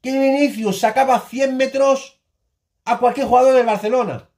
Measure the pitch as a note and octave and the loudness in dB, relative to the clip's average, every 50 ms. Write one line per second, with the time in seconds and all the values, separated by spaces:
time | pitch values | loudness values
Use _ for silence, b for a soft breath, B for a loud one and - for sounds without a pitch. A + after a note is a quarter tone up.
0 | _ B3+ C4+ C4+ C4+ C4+ C4+ C#4+ D4 C4+ G3+ G#3+ A3 G#3 F3+ - - A3 A3 C4 | _ -4 -2 0 0 0 2 2 0 -2 -2 -4 -4 -4 -2 0 -2 0 2 0
1 | C4+ C4 B3 A#3 - - - B3+ C4+ C4+ C4 B3+ C4+ C4+ C#4 C4+ C4+ C#4 C4+ C4+ | 2 2 0 -2 -2 -8 -4 -4 -4 -2 0 -2 -4 -2 0 0 0 0 0 -2
2 | - - _ _ _ _ _ _ _ _ _ _ _ _ _ _ _ G#3+ A#3+ A#3 | -4 -14 _ _ _ _ _ _ _ _ _ _ _ _ _ _ _ -4 -2 0
3 | B3 A#3+ - C#4 C4+ - A#3+ B3 B3+ C4 C4 B3+ A#3+ A3+ G#3+ G3 G3+ G#3+ B3 B3+ | 0 0 0 0 -2 2 4 4 4 6 4 4 2 2 -2 -2 -2 -2 -2 0
4 | A#3+ F3+ B2 A2 - _ _ | -2 -2 -6 -10 -14 _ _